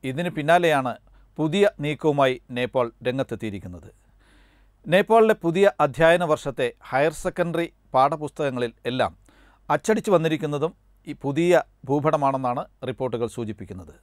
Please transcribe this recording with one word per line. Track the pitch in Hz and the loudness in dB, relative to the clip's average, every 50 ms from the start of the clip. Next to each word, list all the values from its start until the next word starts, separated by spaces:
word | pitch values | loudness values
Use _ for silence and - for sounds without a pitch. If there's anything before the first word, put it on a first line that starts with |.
| - | -8
ഇതിന് | 131 131 143 175 175 135 | -8 -6 -4 -6 -6 -4
പിന്നാലെയാണ് | 156 147 147 170 180 175 165 151 139 131 127 110 - _ _ _ _ _ _ _ | -4 2 4 4 4 6 4 2 2 0 -2 -6 -8 _ _ _ _ _ _ _
പുതിയ | - 151 156 147 202 202 202 - - | -4 -4 0 2 2 2 2 2 -2
നീക്കവുമായി | 147 147 151 135 - 156 143 143 139 131 131 123 _ _ | -6 -6 -6 -2 0 0 2 2 2 2 0 -2 _ _
നേപ്പാൾ | 123 123 123 120 - 135 120 117 - _ 117 | -6 -6 -6 -2 -2 -2 -2 -2 -6 _ -6
രംഗത്തെത്തിയിരിക്കുന്നത്. | 127 127 135 135 - 120 101 - 110 98 98 92 95 90 82 - - _ _ _ _ _ _ _ _ _ _ _ _ _ _ _ _ _ _ _ | -4 -4 -4 -4 -6 -6 -8 -8 -8 -8 -10 -12 -14 -16 -16 -18 -20 _ _ _ _ _ _ _ _ _ _ _ _ _ _ _ _ _ _ _
നേപ്പാളിലെ | - 160 190 202 - 220 226 220 220 214 - - | 0 2 2 4 6 6 6 6 4 2 0 0
പുതിയ | 170 160 190 196 202 - - | -2 2 4 4 4 4 2
അധ്യയന | 151 147 123 - 165 165 170 180 180 | -2 -2 2 2 4 4 4 4 2
വർഷത്തെ | 160 151 147 - 143 131 - 131 120 - _ - | 0 -2 -2 -2 -10 -4 -2 -4 -4 -4 _ -14
ഹയർ | - - 131 147 160 160 | -4 0 0 0 0 0
സെക്കൻഡറി | - - 185 170 - 175 170 165 175 170 - _ _ _ _ | -2 -8 -8 -4 -4 -4 -4 -2 -4 -6 -6 _ _ _ _
പാഠപുസ്തകങ്ങളിൽ | - 131 131 143 160 156 151 143 _ - 156 139 127 123 123 117 - _ _ | 2 2 2 2 2 -4 -8 -12 _ -4 -4 -4 -2 -2 -4 -6 -6 _ _
എല്ലാം | 120 123 127 120 90 80 _ _ _ _ _ _ _ _ _ _ - | -6 -2 -2 -2 -2 -2 _ _ _ _ _ _ _ _ _ _ -2
അച്ചടിച്ചു | 151 - _ - 220 208 - 220 | -2 -2 _ 0 -2 0 2 2
വന്നിരിക്കുന്നതും | 196 165 160 160 156 151 165 151 147 143 143 170 - _ _ _ _ _ _ | 2 2 2 2 -2 -2 -4 -6 -4 -4 -4 -6 -6 _ _ _ _ _ _
ഈ | - 147 | -16 -14
പുതിയ | - - 139 143 156 170 175 180 160 - _ _ _ - | -8 -6 -4 -2 0 2 4 4 4 2 _ _ _ -4
ഭൂപടമാണെന്നാണ് | 135 139 147 139 156 156 151 143 135 135 135 131 123 123 139 180 _ _ _ - | -2 -2 0 2 0 0 2 0 0 -2 0 -4 -4 -4 -4 -8 _ _ _ -10
റിപ്പോർട്ടുകൾ | 120 123 - 131 127 110 117 120 | -10 -6 -6 -6 -6 -4 -4 -6
സൂചിപ്പിക്കുന്നത്. | 113 - - 120 107 107 - 98 90 101 92 87 85 - _ | -6 -6 -8 -8 -8 -8 -12 -14 -16 -14 -16 -16 -18 -20 _